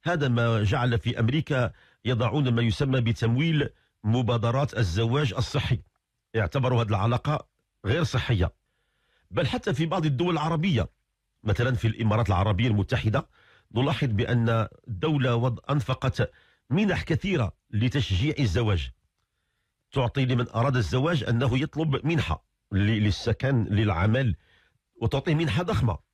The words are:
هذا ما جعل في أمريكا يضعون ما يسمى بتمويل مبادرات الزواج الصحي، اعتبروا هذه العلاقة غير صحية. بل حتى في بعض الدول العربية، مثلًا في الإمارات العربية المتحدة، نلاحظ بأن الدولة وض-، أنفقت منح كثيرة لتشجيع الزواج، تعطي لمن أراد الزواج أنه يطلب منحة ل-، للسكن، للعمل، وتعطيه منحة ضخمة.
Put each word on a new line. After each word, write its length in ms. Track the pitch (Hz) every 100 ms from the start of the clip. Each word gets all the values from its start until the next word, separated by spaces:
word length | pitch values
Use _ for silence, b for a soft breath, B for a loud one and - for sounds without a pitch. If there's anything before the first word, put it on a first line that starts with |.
هذا 240 | - 175 143
ما 360 | 120 117 113
جعل 360 | 104 143 123 120
في 200 | - -
أمريكا 520 | 113 151 - 135 120 b b b 110
يضعون 440 | 123 127 147 131
ما 120 | 117
يسمى 400 | 117 104 135 131
بتمويل 680 | 117 113 113 120 165 156 139 b b b
مبادرات 760 | 107 117 117 120 104 127 143 -
الزواج 560 | 104 85 113 131 147
الصحي، 480 | - - 147 - - - _ _ _ _ 110
اعتبروا 460 | 101 139 127 123
هذه 80 | 113
العلاقة 580 | 101 110 120 - 151 - _ _ _ -
غير 180 | -
صحية. 500 | 165 127 - 113 90 - _ _ _ _ _ _ _
بل 160 | - 151
حتى 260 | 254 226
في 120 | 135 165
بعض 200 | 185 156
الدول 280 | 131 175
العربية، 560 | 160 156 165 185 131 80 _ _ _ _ _
مثلًا 320 | 104 104 120 127
في 120 | 117
الإمارات 400 | 110 110 107 117
العربية 400 | 92 101 95 120
المتحدة، 600 | 104 95 127 110 110 - b b b b 107
نلاحظ 320 | 139 127 139
بأن 600 | 104 117 120 117 113 110 - -
الدولة 480 | 98 156 151 127 120
وض-، 240 | 123 113 -
أنفقت 640 | 143 117 131 131 - - b b b b
منح 340 | 151 214 151
كثيرة 520 | - 160 190 175 101 - _
لتشجيع 640 | 107 120 143 107 92 135 147
الزواج، 520 | 127 85 113 92 65 - _ _ _ _ _ _ _ _ _
تعطي 340 | - 120 - 131
لمن 240 | 127 107
أراد 260 | 110 123 127
الزواج 480 | 92 127 147 170
أنه 360 | - 113 127 127
يطلب 460 | 151 - 160 135 147
منحة 400 | 165 - - _ _ _
ل-، 60 | 98
للسكن، 840 | 101 110 104 95 - 107 131 135
للعمل، 720 | 107 104 107 82 98 120 131 82 b b b b _ _
وتعطيه 340 | 117 139 139 156
منحة 280 | 165 107
ضخمة. 340 | 175 160 123 - _